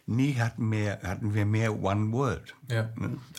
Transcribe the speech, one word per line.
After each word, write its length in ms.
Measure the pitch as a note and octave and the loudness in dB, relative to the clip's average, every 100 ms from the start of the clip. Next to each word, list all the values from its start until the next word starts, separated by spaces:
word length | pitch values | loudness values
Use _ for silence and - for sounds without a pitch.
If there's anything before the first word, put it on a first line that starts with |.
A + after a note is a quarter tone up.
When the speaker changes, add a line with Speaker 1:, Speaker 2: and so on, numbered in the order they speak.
| - | -4
Speaker 1:
Nie 280 | A2 C3+ | 2 2
hatten 340 | B2+ A#2 - A2+ | 2 0 0 0
mehr, 320 | A2 G#2 F#2+ | 2 0 -2
hatten 320 | G#2+ G#2+ G#2+ | -4 -4 0
wir 120 | G#2+ G2+ | 2 2
mehr 360 | A2 A2+ G#2+ | 4 2 2
One 300 | F#2+ G2+ G#2+ | 2 2 2
World. 420 | A2+ C3+ E2 - - - | 2 0 0 -6 -20 -4
Speaker 2:
Ja. 200 | A#2 A2+ | -2 -2
Speaker 1:
Ne? 240 | - - A#2+ - | -4 -4 -6 -10